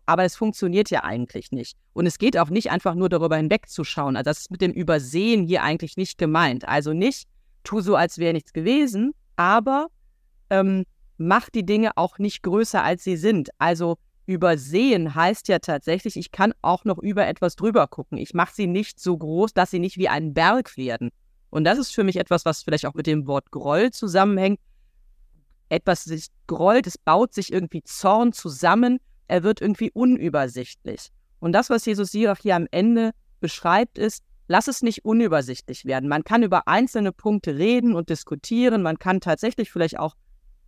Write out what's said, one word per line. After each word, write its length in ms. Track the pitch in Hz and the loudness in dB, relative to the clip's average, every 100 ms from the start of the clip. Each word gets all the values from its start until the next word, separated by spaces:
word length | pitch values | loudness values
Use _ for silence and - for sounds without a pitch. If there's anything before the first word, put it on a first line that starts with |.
| - | 0
Aber 160 | 170 | 2
es 140 | 180 - | 2 0
funktioniert 540 | 220 - 185 190 208 | -4 -2 -2 0 0
ja 120 | 160 | -2
eigentlich 480 | 82 117 123 - - | -2 -6 -6 -8 -10
nicht. 260 | 131 - - _ | -10 -10 -16 _
Und 120 | - 175 | -2 -2
es 120 | - | 2
geht 200 | 233 170 | 0 2
auch 120 | 156 | 0
nicht 200 | 196 - | 0 -2
einfach 240 | 175 190 | -2 -2
nur 140 | 170 185 | 0 0
darüber 300 | 170 160 156 | 2 0 0
hinwegzuschauen. 760 | 156 - - - 147 - 139 123 | 2 0 -2 -10 -8 -4 -2 -2
Also 140 | 135 | -2
das 100 | 151 | -4
ist 80 | - | -6
mit 80 | 180 | -2
dem 100 | 180 | -2
Übersehen 760 | 175 170 156 127 160 220 220 170 | -2 0 0 0 -2 2 2 2
hier 160 | 180 | 0
eigentlich 320 | 147 165 160 - | 0 -4 -6 -6
nicht 200 | 185 - | -6 -2
gemeint. 520 | 160 160 156 123 - | 0 2 2 0 -2
Also 240 | 147 151 | -2 0
nicht, 340 | 160 226 - - _ _ _ | 0 0 -2 -12 _ _ _
tu 160 | - 208 | -8 -4
so, 160 | 190 175 | 2 2
als 220 | 170 - | 2 0
wäre 160 | 170 | -2
nichts 180 | 165 - | -2 -4
gewesen, 600 | 160 175 277 277 202 254 - _ | -4 0 2 0 0 -2 -4 _
aber, 540 | - 175 226 226 269 320 _ _ _ _ _ - | -2 2 2 2 -2 -4 _ _ _ _ _ -2
ähm, 340 | 196 190 190 180 _ - - | 0 2 0 -4 _ -18 -6
mach 340 | 165 214 - | 0 0 0
die 140 | 233 | -4
Dinge 320 | 180 214 226 - | 0 2 2 0
auch 220 | 175 - | -4 -2
nicht 240 | 202 - | -6 -4
größer, 420 | 180 202 226 202 | -2 0 0 0
als 200 | - 175 | 0 -2
sie 120 | 190 165 | -4 0
sind. 340 | 202 196 135 - | 2 0 -2 -2
Also 380 | 160 165 170 165 _ _ - | 0 0 -2 -4 _ _ -6
Übersehen 840 | 180 175 156 131 180 262 202 160 | 0 2 0 0 2 4 2 0
heißt 340 | 151 175 220 - | 0 0 0 0
ja 100 | 170 | 0
tatsächlich, 580 | - 147 - 180 - 196 | 0 -4 -2 -4 -4 -10
ich 160 | - | -8
kann 200 | - 208 - | 0 0 2
auch 220 | 160 180 | 0 0
noch 140 | 214 175 | 0 -2
über 280 | 202 202 190 | -2 0 0
etwas 300 | - 175 - | 0 -4 -2
drüber 300 | 220 208 139 | 0 2 2
gucken. 320 | - - 131 | -2 -10 -8
Ich 160 | - | -4
mach 180 | 170 180 | -2 -2
sie 140 | - 190 | -2 -2
nicht 320 | 185 208 - | -2 -4 -6
so 180 | 180 165 | -2 -2
groß, 380 | 156 165 214 | -2 0 0
dass 160 | - 185 | 2 0
sie 80 | 180 | 0
nicht 200 | 180 180 | -4 -2
wie 100 | 185 | -2
ein 260 | 147 156 | -2 -2
Berg 420 | 147 170 247 - - | 2 2 2 -2 -8
werden. 340 | 127 113 120 - _ _ - | -6 -4 -6 -8 _ _ -8
Und 140 | 156 | 0
das 140 | 160 247 | 2 0
ist 160 | 254 | -2
für 80 | - | -2
mich 140 | 196 180 | 0 0
etwas, 280 | - 175 | 0 0
was 180 | 165 151 | 0 -4
vielleicht 240 | - 151 135 | -2 -2 -4
auch 80 | |
mit 120 | - 156 | -6 -2
dem 200 | 151 135 | -2 -2
Wort 240 | 139 - | -4 -6
Groll 400 | 147 143 156 240 | -8 -2 2 0
zusammenhängt. 680 | - 208 180 202 196 196 202 _ _ _ _ _ _ _ _ _ _ - | -2 0 2 2 2 0 -2 _ _ _ _ _ _ _ _ _ _ -6
Etwas 360 | 170 - 175 | -4 0 -2
sich 240 | 160 160 - _ - | -2 -10 -12 _ -8
grollt, 400 | 160 180 240 180 | 0 4 4 2
es 120 | - | -4
baut 360 | - 170 247 | 2 4 4
sich 180 | - - | -2 -4
irgendwie 300 | 185 170 165 | -4 -4 -8
Zorn 500 | - - 190 214 240 | -12 -2 2 4 2
zusammen, 680 | - 170 131 170 208 247 254 _ _ - | -2 -8 0 2 4 4 0 _ _ -2
er 140 | 180 | 0
wird 180 | 190 214 | 2 0
irgendwie 300 | 196 - 226 | 0 -2 -2
unübersichtlich. 1160 | 208 254 254 160 147 131 127 120 - - - - _ _ - | 2 2 2 0 -2 -2 -6 -14 -14 -12 -12 -16 _ _ -8
Und 120 | 170 | 0
das, 180 | 190 - | 2 2
was 140 | 233 | 0
Jesus 260 | 226 202 190 | 0 -2 -2
hier, 240 | 208 220 190 | 0 0 0
hier 160 | 208 175 | 0 0
am 100 | - | 0
Ende 420 | 175 220 233 220 - _ - | 0 2 2 0 -4 _ -8
beschreibt, 580 | 165 - 170 190 240 - | -8 -4 0 2 0 -2
ist, 260 | 214 - _ - - | -4 -4 _ -16 0
lass 200 | 185 277 | 2 2
es 140 | - | -2
nicht 220 | 233 - | -2 -2
unübersichtlich 800 | 220 226 220 156 127 123 - 123 | 0 2 2 0 -2 -8 -12 -10
werden. 240 | 131 131 143 | -4 -2 -2
Man 160 | 151 | -4
kann 180 | - 226 | 0 2
über 260 | 214 180 - | 2 2 2
einzelne 440 | 185 247 226 196 | 2 2 0 -2
Punkte 440 | - 214 208 170 143 | -2 -2 -2 -2 0
reden 380 | 202 247 240 | 2 4 2
und 140 | 170 165 | 0 -2
diskutieren, 720 | 160 - 147 - 233 247 226 | -6 -6 -10 -4 2 2 2
man 160 | 165 160 | 0 -2
kann 220 | 185 190 | -2 0
tatsächlich 500 | 175 156 226 - 208 | 0 -2 -2 -4 -4
vielleicht 280 | 175 165 - | -2 -4 -2
auch, 160 | 156 - _ - - - | -8 -8 _ -20 -20 -20